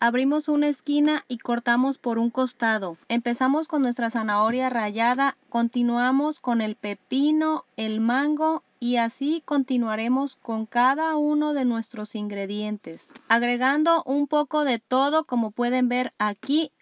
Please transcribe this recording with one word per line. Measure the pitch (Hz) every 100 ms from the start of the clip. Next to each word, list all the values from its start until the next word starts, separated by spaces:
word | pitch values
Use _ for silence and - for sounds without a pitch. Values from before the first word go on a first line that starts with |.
abrimos | 233 247 269 302 302
una | 294 294
esquina | 277 - 294 294 302 -
y | 240
cortamos | - 233 240 240 269 269
por | 247 226
un | 233
costado. | 262 254 - 226 214 185 165 -
Empezamos | 233 240 240 262 294 320
con | 302
nuestra | 254 240 233
zanahoria | 233 220 208 220 247 254
rallada, | 240 208 214 233 254 277 - _
continuamos | 233 233 247 240 240 247 269 302 302
con | 262 226
el | 214
pepino, | 208 208 202 - 262 294 311 311 311 - -
el | 220 220
mango | 226 254 294 302 311 320 _ -
y | 240 247
así | 233 - 277 320
continuaremos | - 285 254 247 226 214 226 262 277 -
con | - 220
cada | 220 240 254 285 320 302
uno | 302 294 302
de | 294 254
nuestros | 226 - 214 214
ingredientes, | 214 208 202 196 208 208 208 165 165 - - -
agregando | 233 240 240 262 294 320 330
un | - 285 294
poco | 302 294 302
de | 285 233
todo | - 254 285 311
como | 311 240 214
pueden | 226 240 254 247
ver | 247 254 -
aquí | 208 202 - 302 330 _